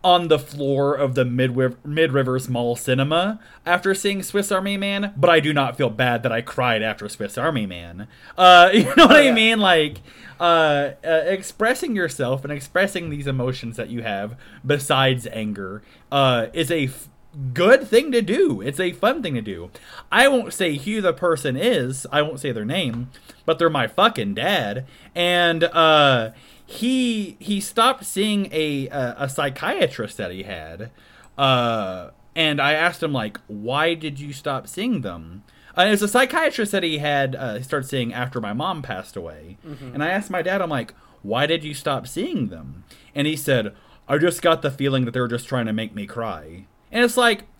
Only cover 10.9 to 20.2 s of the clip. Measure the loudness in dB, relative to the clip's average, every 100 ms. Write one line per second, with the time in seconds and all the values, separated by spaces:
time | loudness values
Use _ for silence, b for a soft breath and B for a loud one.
10.9 | -6 0 0 2 -2 -6 -2 0 0 -2
11.9 | -2 -2 -2 -4 -4 -6 -10 -4 0 0
12.9 | -2 -8 -6 -4 -2 -2 -4 -10 -10 -8
13.9 | -6 -6 -6 -8 -12 B B -2 -2 2
14.9 | 2 2 0 -4 -6 -6 -6 -10 -12 b
15.9 | b _ 2 4 2 -2 -4 -2 -2 -2
16.9 | -6 -20 _ -20 -10 -8 2 6 6 6
17.9 | 2 4 0 2 2 2 0 -4 -2 -4
18.9 | 0 0 0 -4 -6 -6 -10 -12 B B
19.9 | B B 4